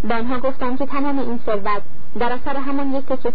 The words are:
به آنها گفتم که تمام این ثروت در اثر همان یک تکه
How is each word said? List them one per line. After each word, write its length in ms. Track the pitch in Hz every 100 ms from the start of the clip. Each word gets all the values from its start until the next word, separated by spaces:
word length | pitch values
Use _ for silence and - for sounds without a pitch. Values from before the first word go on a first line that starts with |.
به 120 | 220
آنها 240 | 233 240 254
گفتم 380 | 262 262 247 262
که 80 |
تمام 340 | 269 277 285 277
این 200 | 240 240
ثروت 360 | - 208 202 202 - - - 214
در 120 | 240
اثر 260 | 247 294 277
همان 360 | 269 277 277
یک 120 | 269
تکه 280 | 269 262 -